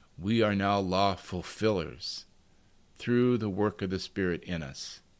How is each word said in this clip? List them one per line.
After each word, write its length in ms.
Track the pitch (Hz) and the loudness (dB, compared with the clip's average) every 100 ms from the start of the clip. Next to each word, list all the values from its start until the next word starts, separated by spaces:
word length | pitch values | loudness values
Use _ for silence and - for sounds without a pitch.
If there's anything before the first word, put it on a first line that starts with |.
| - - | -20 -6
we 240 | 95 113 | 0 4
are 120 | 104 | 4
now 240 | 101 98 101 | 4 2 2
law 360 | 95 92 101 95 | 2 2 2 0
fulfillers 1080 | - 90 - - 110 98 76 62 - - - _ _ _ _ _ _ - | -4 -8 -6 0 2 2 -2 -8 -12 -12 -16 _ _ _ _ _ _ -10
through 400 | - 120 123 120 | 0 4 4 2
the 120 | 107 | 0
work 320 | 95 104 - | 0 0 0
of 80 | 95 | -2
the 100 | 92 | -2
Spirit 440 | - - 92 85 | -4 -2 0 0
in 180 | - 87 | -4 -6
us. 380 | 69 - - - - | -6 -10 -14 -14 -20